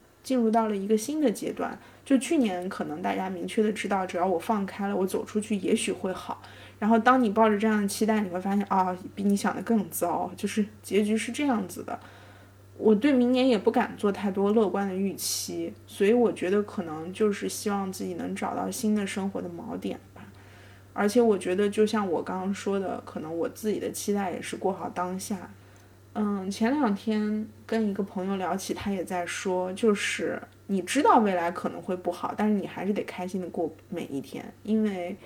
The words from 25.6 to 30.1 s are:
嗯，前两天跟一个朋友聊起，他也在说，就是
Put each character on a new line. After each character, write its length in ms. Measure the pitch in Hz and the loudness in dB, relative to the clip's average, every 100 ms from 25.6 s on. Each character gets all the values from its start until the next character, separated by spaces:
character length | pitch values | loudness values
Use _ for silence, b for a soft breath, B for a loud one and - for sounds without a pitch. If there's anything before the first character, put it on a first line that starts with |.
| B B B B - - | B B B B -12 -4
嗯， 320 | 208 202 190 | -2 -2 -4
前 240 | 196 220 | -2 0
两 220 | 294 247 | 2 2
天 500 | 196 226 214 214 214 214 - - | 0 0 0 0 -2 -6 -12 -4
跟 220 | 226 214 | -2 0
一 40 | |
个 80 | 196 | -2
朋 240 | 196 190 190 | -4 -4 -4
友 80 | 196 | -2
聊 200 | 180 190 | -2 -4
起， 160 | - | -4
他 200 | - 208 | -4 -2
也 120 | 196 | -4
在 220 | 160 185 175 | -2 -4 -4
说， 460 | - 196 180 185 | -4 -2 0 -2
就 200 | 185 226 | 2 2
是 480 | 202 - | 2 0